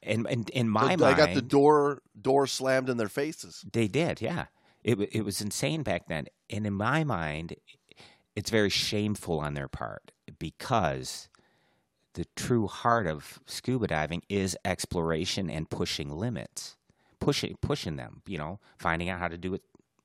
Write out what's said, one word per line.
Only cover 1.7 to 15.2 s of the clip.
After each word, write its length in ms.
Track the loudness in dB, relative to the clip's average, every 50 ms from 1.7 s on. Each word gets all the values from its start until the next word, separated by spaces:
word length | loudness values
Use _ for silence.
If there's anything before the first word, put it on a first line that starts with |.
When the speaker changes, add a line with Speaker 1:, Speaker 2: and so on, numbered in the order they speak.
| 8 8 6 2 0 -4 -10 _ -14 -4
Speaker 2:
door 260 | 0 4 4 4 4
slammed 420 | 2 0 -2 0 2 2 2 2 2
in 80 | 0
their 120 | 0 0 0
faces. 540 | 0 -2 -2 -2 -4 -8 -12 -16 -16 -16 -12 -4 0
Speaker 1:
They 160 | 0 2 2
did, 320 | 2 2 0 0 -2 -2
yeah. 260 | -4 -4 -4 -4 -6 -8 _ _ _ _ _ _ 0
It 160 | 0 2 2
wa-, 80 | 0 0 0
it 120 | -2 -2
was 160 | -2 -2 -4 -4
insane 400 | -4 -4 -2 -2 -2 -2 -2 -2
back 260 | -2 -2 -4 -4 -4
then. 180 | -6 -6 -6 -8 _ _ _ -8
And 180 | -6 -4 -2
in 60 | -2 -2
my 320 | 0 0 0 0 0 0
mind, 500 | 0 -2 -2 -2 -4 -4 -6 -6 -8 -12 -14 _ -20 -20 _ _ _ -20 -20 -20 -20 -20 _ _ _ -10
it's 160 | -8 -4 0
very 200 | 2 4 4 4
shameful 680 | 2 0 0 0 0 0 0 0 -2 -4 -4 -2 -2 -2
on 140 | -2 -2 -4
their 140 | -4 -6 -8
part 440 | -8 -8 -8 -8 -8 -10 _ -20 -20 _ _ -18 -12 -10
because 880 | -10 -10 -10 -8 -4 0 2 2 2 2 0 -2 -6 -8 -10 -12 -14 -18 _ _ _ _ _ _ _ _ _ _ _ _ _ _ _ _ -10
the 100 | -10 -10 -8 -8
true 300 | -6 0 2 2 2 2
heart 400 | 0 -4 -2 2 4 4 4 2
of 320 | 0 -4 -4 -8 -14 -18 -20 _
scuba 400 | -14 -14 -8 -4 -2 0 0 2
diving 360 | 2 2 2 0 0 -2 -6 -4 -2
is 260 | -2 0 0 0 -2 -2 -2
exploration 840 | -2 -2 -2 -4 -4 -2 0 0 0 0 0